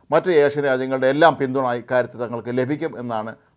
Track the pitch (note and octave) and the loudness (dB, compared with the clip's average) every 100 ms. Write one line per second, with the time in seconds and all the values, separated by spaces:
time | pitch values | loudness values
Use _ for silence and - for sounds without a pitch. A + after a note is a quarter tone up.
0 | - D#3 F3+ D#3+ C#3+ C#3+ C#3+ C3 C3 C3+ | -2 0 2 4 4 2 0 0 -2 0
1 | C3 C#3+ E3 D3+ C3+ C3 B2+ A#2+ A#2 B2+ | 0 4 4 4 -2 -2 -2 -4 -2 -2
2 | A#2 A2+ A#2+ A#2+ A#2 B2 B2+ D3 D#3+ A#2+ | -2 -6 -8 -8 -4 -2 -2 -4 -6 -8
3 | B2 A2 A2 - _ | -8 -8 -8 -14 _